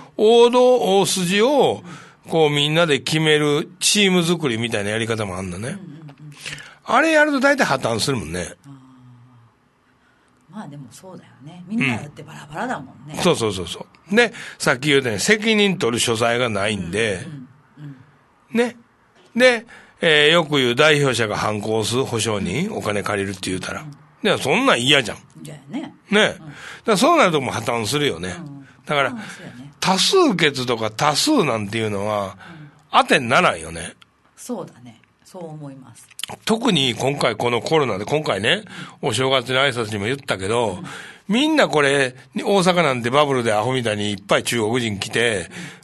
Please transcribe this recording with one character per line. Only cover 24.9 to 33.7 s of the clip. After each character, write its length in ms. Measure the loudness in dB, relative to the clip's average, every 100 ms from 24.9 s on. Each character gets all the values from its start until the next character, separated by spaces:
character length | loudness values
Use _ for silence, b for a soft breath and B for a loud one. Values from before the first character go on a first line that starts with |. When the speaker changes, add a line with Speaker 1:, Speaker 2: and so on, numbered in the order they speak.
| 2
Speaker 1:
じ 80 | 2
ゃ 40 |
ん。 40 | -6 -16 -20
Speaker 2:
嫌 120 | -18
や 60 | -18 -14
ね。 240 | -12 -12 -16 -2
Speaker 1:
ね。 100 | 2
Speaker 2:
う 0 |
ん。 0 |
Speaker 1:
だ 40 | 2
か 80 | -2 -14 B B B
ら 120 | -2 2
そ 160 | 4
う 40 | 4
な 80 | 4
る 60 |
と 80 | 2
も 100 | -2
う 40 |
破 60 | -4
綻 260 | -4 -2 -2
す 120 | -2
る 80 | -2
よ 140 | -4
ね。 160 | -8 -10
Speaker 2:
う 20 |
ん。 260 | -14 -16 B B
Speaker 1:
だ 100 | -4
か 80 | -2
ら、 80 | -2
Speaker 2:
ま 100 | -4
あ 20 | -12
そ 120 | -16
う 40 | -18
や 60 |
ね。 180 | -18 -20 -4
Speaker 1:
多 180 | 0 2
数 380 | 2 4 4 4
決 300 | 2 0 -2
と 100 | -2
か 140 | -4
多 260 | -2 0 0
数 280 | 2 2
な 120 | 2 -2
ん 120 | -4
て 100 | -4
い 80 | -2
う 40 |
の 160 | -4 -2
は、 300 | -4 -4 -10 B B -20 B _
Speaker 2:
う 40 | 0
ん。 40 |
Speaker 1:
当 40 |
て 140 | 2 2
に 100 | 2
な 120 | 2
ら 140 | 2
ん 60 | 0
よ 120 | -6